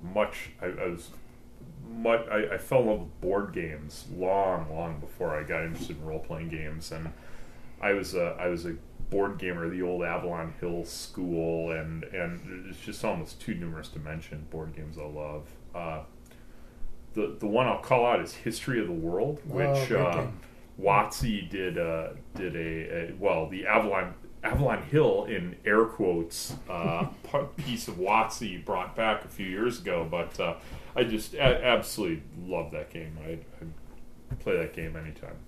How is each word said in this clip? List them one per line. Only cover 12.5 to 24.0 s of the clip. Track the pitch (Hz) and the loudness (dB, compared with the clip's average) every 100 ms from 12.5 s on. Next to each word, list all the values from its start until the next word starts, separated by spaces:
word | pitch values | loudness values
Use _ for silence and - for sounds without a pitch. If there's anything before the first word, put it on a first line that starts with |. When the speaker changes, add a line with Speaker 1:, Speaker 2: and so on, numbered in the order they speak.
| 92 95 | -10 -10
Speaker 1:
it's | 92 | -10
just | - 104 | -10 -2
almost | 110 92 76 - | -2 -2 -4 -8
too | - | -6
numerous | 90 85 78 76 | -4 -4 -6 -8
to | 78 | -10
mention | 76 80 - 78 80 | -8 -8 -8 -10 -8
board | 80 78 78 | -8 -8 -8
games | 76 78 | -10 -8
I | 76 | -8
love. | 76 76 76 73 - - | -6 -6 -8 -10 -16 -10
Uh, | 87 85 78 76 - - - - - - - - - - | -6 -4 -6 -8 -16 -18 -18 -16 -16 -16 -2 0 0 -4
the, | 107 104 - | -2 -2 0
the | 107 | 2
one | 110 127 | 4 4
I'll | 98 | 2
call | - 127 120 | 4 6 8
out | 117 | 4
is | - | 2
History | - 120 113 - 120 | -4 -4 -2 0 0
of | 104 | 2
the | |
World, | 85 82 90 147 151 - | 0 0 2 2 0 -4
Speaker 2:
Oh, | - | 2
Speaker 1:
which, | 139 139 127 | 4 4 4
Speaker 2:
great | 104 | 4
Speaker 1:
uh, | 90 | 6
Speaker 2:
game. | 82 - - - - - - | 4 0 -4 -12 -18 -18 0
Speaker 1:
WotC | 98 101 107 - 120 101 85 | 6 6 6 2 2 2 -2
did, | 98 92 85 | -2 0 2
uh, | 82 82 80 - - - | 2 0 -2 -8 -10 -4
did | 92 | -4
a, | 82 82 80 78 85 85 | -2 -2 -4 -4 -4 -4
a, | 82 | 2
well, | 98 90 80 | 4 4 2
the | 92 92 | -2 6
Avalon, | 110 104 98 | 6 6 2